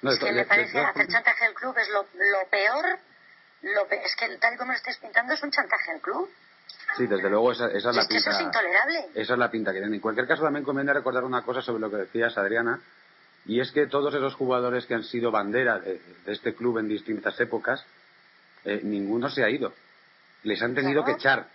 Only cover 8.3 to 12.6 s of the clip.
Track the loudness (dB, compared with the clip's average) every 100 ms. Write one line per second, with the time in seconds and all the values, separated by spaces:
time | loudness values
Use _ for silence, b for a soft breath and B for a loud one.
8.3 | 0 0 0 2 2 2 -2 -4 -6 -2
9.3 | 2 2 0 -2 -2 -2 -2 -2 -2 0
10.3 | 2 2 0 -2 -2 2 2 2 -2 0
11.3 | -2 -2 -4 -2 -4 -2 -4 -4 0 0
12.3 | 0 0 0